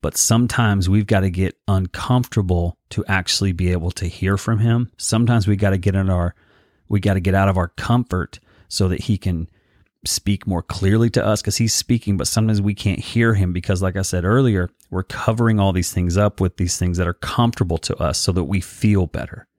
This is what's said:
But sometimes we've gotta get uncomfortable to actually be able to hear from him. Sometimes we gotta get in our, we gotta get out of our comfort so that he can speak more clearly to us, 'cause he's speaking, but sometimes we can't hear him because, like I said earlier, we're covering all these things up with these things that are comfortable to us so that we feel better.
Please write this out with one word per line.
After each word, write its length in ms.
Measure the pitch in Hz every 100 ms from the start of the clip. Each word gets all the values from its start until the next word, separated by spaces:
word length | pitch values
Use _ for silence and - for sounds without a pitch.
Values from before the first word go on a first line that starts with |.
But 160 | - -
sometimes 720 | - 117 120 - 113 101 90
we've 160 | 101 104
gotta 240 | 101 95
get 300 | 87 95 - -
uncomfortable 1120 | 95 90 - - 123 123 - 92 87 85 - _
to 140 | - -
actually 460 | 95 87 - 98
be 200 | 87 90
able 200 | 90 85
to 160 | - 90
hear 300 | - 92 98
from 220 | - 113
him. 300 | 113 117 123 _
Sometimes 480 | - 113 117 113 98
we 120 | 101
gotta 200 | 101 95
get 160 | 92
in 160 | 95 95
our, 240 | 90 85 - _ _ _ _ _
we 120 | 101
gotta 200 | 101 95
get 160 | 90 98
out 140 | 98
of 80 | 92
our 100 | 85
comfort 720 | - - 123 123 92 82 - _ _ _
so 200 | - 95
that 140 | 92
he 160 | - 101
can 300 | - 85 80 _ _ _ _ _ -
speak 420 | - - 101 -
more 160 | 87
clearly 460 | - - 95 110 117
to 120 | 110
us, 180 | 107 107
'cause 160 | - -
he's 160 | 113
speaking, 440 | - - 120 - 98
but 100 | -
sometimes 340 | - 110 104
we 120 | 101
can't 260 | 101 104 92
hear 340 | - 117 117
him 200 | 104 90
because, 280 | 87 - 92
like 160 | 95 92
I 60 |
said 220 | 92 92 87
earlier, 440 | 120 131 101 87 _ _
we're 140 | 92
covering 560 | - - - 110 113 107
all 140 | 98
these 180 | 92 90
things 260 | - 90 87
up 220 | 87 -
with 180 | 92 -
these 200 | 90 -
things 200 | 90 87
that 100 | 87
are 60 |
comfortable 640 | 87 - - 120 - 90 82
to 160 | - -
us 200 | 82 -
so 140 | -
that 140 | 90 76
we 160 | 95
feel 440 | - - 107 101 87
better. 420 | - - - -